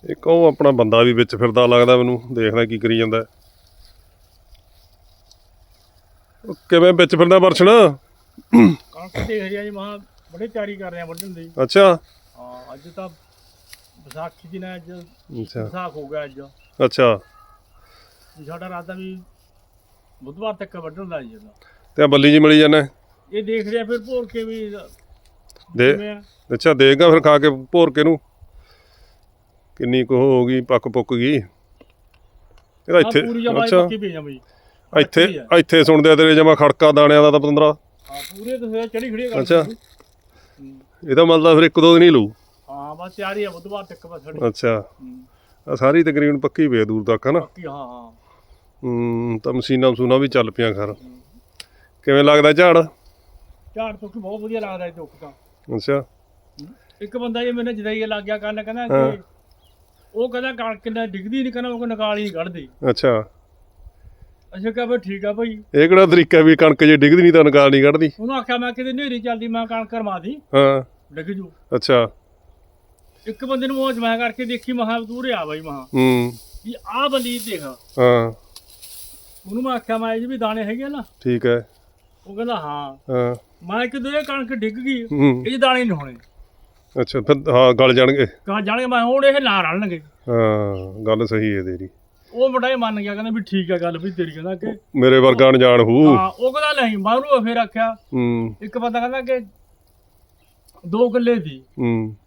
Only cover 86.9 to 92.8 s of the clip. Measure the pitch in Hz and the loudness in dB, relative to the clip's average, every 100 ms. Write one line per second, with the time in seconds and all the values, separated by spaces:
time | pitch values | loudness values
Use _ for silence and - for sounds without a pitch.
86.9 | - 120 135 107 147 147 123 127 123 131 | -6 -4 -4 -2 -2 2 4 4 6 4
87.9 | 127 127 139 123 - - 202 202 226 254 | 4 2 2 -2 -4 -10 -8 -4 -4 -2
88.9 | 247 233 262 277 277 262 196 165 175 208 | -2 0 2 2 2 0 -2 -2 -4 -6
89.9 | 170 151 _ - 117 110 107 104 98 95 | -8 -14 _ -4 0 0 0 -4 -8 -12
90.9 | 98 107 110 113 110 107 101 92 90 92 | -10 -4 -2 -2 -2 -2 -4 -6 -10 -14
91.9 | _ _ _ _ 233 262 254 247 262 | _ _ _ _ -4 -2 -2 -4 -4